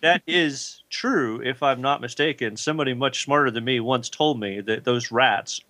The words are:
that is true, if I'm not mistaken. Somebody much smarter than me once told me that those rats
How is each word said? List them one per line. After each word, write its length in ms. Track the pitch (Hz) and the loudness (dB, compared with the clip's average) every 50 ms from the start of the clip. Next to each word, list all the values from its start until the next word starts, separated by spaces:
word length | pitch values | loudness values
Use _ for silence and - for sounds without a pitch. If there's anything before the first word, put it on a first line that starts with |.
that 200 | - 165 175 180 - | 2 2 2 2 2
is 560 | - 165 180 165 151 139 127 - - - - _ - | 0 2 2 2 2 0 -4 -10 -12 -14 -16 _ -12
true, 500 | - - - 247 269 175 131 113 110 120 | -10 -4 -2 0 2 2 2 0 -2 -2
if 200 | - 123 131 - | -4 -4 -4 0
I'm 180 | 147 139 131 123 | 2 2 2 2
not 200 | 127 139 143 139 | 0 0 0 -2
mistaken. 560 | - 123 - - 147 156 135 - 123 110 104 | -4 -8 -2 0 0 0 0 -2 -4 -6 -4
Somebody 380 | - - 151 156 156 143 131 127 | -4 -4 -2 0 0 0 0 0
much 280 | 120 139 135 - - - | 0 0 -2 -2 -2 -2
smarter 260 | 139 143 147 143 127 | 2 2 4 4 2
than 140 | 110 117 113 | 0 -2 -2
me 160 | 127 131 120 | 0 0 0
once 280 | 113 120 131 123 120 - | 0 0 0 0 -2 -4
told 300 | - - 151 151 143 117 | -2 0 2 2 2 0
me 200 | 104 101 98 101 | -2 -6 -6 -6
that 220 | 98 110 110 110 - | -4 -4 -4 -2 0
those 260 | 127 123 120 120 - | 0 0 0 -2 -2
rats 500 | 113 120 131 123 104 95 - - - - _ | 2 2 4 4 4 2 -2 -6 -12 -12 _